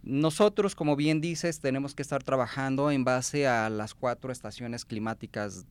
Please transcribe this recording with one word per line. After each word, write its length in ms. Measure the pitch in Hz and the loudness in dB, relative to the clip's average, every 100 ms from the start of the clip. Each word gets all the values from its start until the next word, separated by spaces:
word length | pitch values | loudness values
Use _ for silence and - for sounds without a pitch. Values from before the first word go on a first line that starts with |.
Nosotros, 680 | - 135 156 156 208 208 196 - | -2 2 2 6 4 6 0 0
como 180 | 151 | 0
bien 260 | 143 151 156 | 2 4 2
dices, 380 | 165 160 170 160 | 0 -2 -2 -2
tenemos 360 | 139 131 139 | -2 0 -4
que 80 | - | -6
estar 200 | 139 139 | -4 -4
trabajando 680 | - 135 117 135 135 135 147 | 0 0 0 -2 0 2 2
en 120 | 139 | 2
base 440 | 127 127 127 147 139 | 2 2 0 2 4
a 200 | 117 110 | 4 2
las 260 | 107 110 | -2 -6
cuatro 360 | - 127 120 127 | -4 -2 -2 -6
estaciones 540 | 123 110 - 120 117 | -8 -10 -10 -8 -8
climáticas 840 | - 110 110 110 110 110 104 95 - | -8 -4 -4 -6 -8 -6 -6 -8 -14